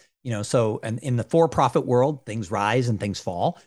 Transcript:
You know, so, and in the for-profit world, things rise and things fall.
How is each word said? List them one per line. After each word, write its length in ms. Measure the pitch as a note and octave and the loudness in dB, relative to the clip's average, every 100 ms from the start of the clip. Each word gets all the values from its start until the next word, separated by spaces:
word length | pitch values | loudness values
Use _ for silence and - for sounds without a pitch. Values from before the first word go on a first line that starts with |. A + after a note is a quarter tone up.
| _ _ | _ _
You 80 | B2 | -8
know, 120 | G#2 | -6
so, 380 | G#2+ B2+ A2 - | 0 2 2 -2
and 160 | A2+ A#2+ | -6 -6
in 160 | C#3 B2 | -2 -2
the 60 | |
for-profit 640 | - E3 D#3+ - B2+ D#3+ | 2 2 4 4 2 2
world, 400 | B2+ B2 C#3 D3 | 2 2 2 -2
things 260 | - A2 F#2 | -8 -8 -4
rise 380 | G#2 G2+ B2+ B2 | -2 0 2 0
and 100 | G#2+ | -2
things 220 | G#2 F#2 | -2 -6
fall. 380 | G2+ F2+ C#3+ - | -6 -2 -4 -4